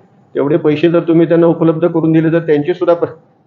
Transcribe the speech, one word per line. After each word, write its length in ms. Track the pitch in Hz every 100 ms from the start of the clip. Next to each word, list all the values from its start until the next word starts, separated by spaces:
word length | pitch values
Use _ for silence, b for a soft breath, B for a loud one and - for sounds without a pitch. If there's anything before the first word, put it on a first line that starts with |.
| _ _ _
तेवढे 220 | 135 139 165
पैसे 320 | 156 147 165
जर 100 | 170
तुम्ही 280 | 160 165 160
त्यांना 200 | 170 170
उपलब्ध 400 | 151 165 156 170
करून 240 | 165 160
दिले, 200 | 160 160
तर 80 | 165
त्यांची 340 | 165 147 147
सुद्धा 320 | 180 175 170
प-, 120 | 131 - _ _